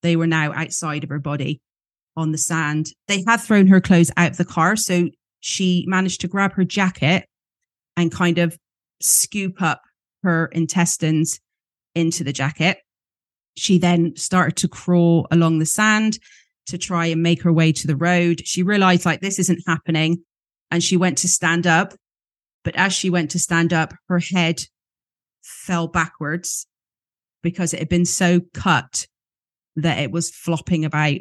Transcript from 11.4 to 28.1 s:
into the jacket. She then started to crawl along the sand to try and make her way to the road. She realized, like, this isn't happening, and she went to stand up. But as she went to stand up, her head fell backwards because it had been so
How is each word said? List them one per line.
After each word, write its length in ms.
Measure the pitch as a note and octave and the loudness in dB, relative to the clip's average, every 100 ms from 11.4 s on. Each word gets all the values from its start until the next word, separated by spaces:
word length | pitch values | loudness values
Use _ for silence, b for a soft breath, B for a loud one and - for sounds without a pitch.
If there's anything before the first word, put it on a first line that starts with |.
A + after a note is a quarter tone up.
| _ _ _ _ _ | _ _ _ _ _
into 300 | E3+ E3 E3 | -2 -2 -2
the 100 | C3 | -6
jacket. 460 | C3+ C#3 - D#3+ - _ _ _ _ _ _ _ - | -4 -4 0 -2 -2 _ _ _ _ _ _ _ -10
She 220 | - F3+ | 2 2
then 380 | F3 F3 E3 - | 4 2 0 -2
started 400 | - F#3 D#3+ - | -2 0 0 -2
to 100 | F3 | -4
crawl 600 | - - F3+ E3+ E3+ - | -6 0 4 4 4 2
along 300 | E3 E3 D#3+ | 2 2 2
the 60 | D#3 | -2
sand 500 | - G#3+ G#3+ A3 G#3+ b b b _ - | 0 2 2 0 -4 b b b _ -12
to 140 | F3 | -10
try 260 | - F3 E3 | -4 -2 0
and 160 | E3 | 0
make 220 | E3+ E3+ | 2 2
her 100 | F3 | 2
way 180 | E3 D#3+ | 4 4
to 140 | D3+ - | 2 -2
the 100 | C#3+ | -2
road. 460 | E3+ F3+ F3 E3+ - | 2 2 2 0 -4
She 180 | - | -2
realized, 420 | F3+ G#3 F#3+ F3+ F3 | 0 2 4 4 2
like, 160 | D#3 | -2
this 160 | G3 - | -4 -4
isn't 260 | F#3 E3+ F3 | 0 0 0
happening, 560 | D#3+ - D#3+ D#3+ E3+ _ _ _ _ _ | -4 -2 0 0 -2 _ _ _ _ _
and 120 | E3+ | -2
she 140 | E3+ F#3 | 0 2
went 220 | F3+ - | 2 0
to 80 | F#3 | -2
stand 400 | - E3+ E3+ F3 | 0 0 0 2
up. 260 | E3 G3 - _ _ _ _ _ _ | 2 0 -8 _ _ _ _ _ _
But 120 | - - | -8 -2
as 160 | F#3+ | 0
she 200 | F#3 F#3+ | 0 0
went 180 | F3 D3+ | 0 -2
to 80 | F3 | -4
stand 320 | - E3 E3 | -2 0 2
up, 220 | E3+ D#3 - _ | 0 -2 -8 _
her 100 | F3 | -2
head 440 | E3+ F3+ E3 E3+ - _ _ _ _ _ _ _ | 0 0 0 -2 -8 _ _ _ _ _ _ _
fell 440 | - - - F3 E3 | -20 -20 -4 -4 -2
backwards 800 | F3 E3 _ D3 E3+ F3+ - - _ _ _ _ _ _ _ | -2 -4 _ -6 -6 -6 -10 -12 _ _ _ _ _ _ _
because 280 | E3+ F3 F3 | -6 -4 -4
it 80 | - | -4
had 100 | D#3+ | -2
been 160 | F3 | 0
so 360 | F3 | 2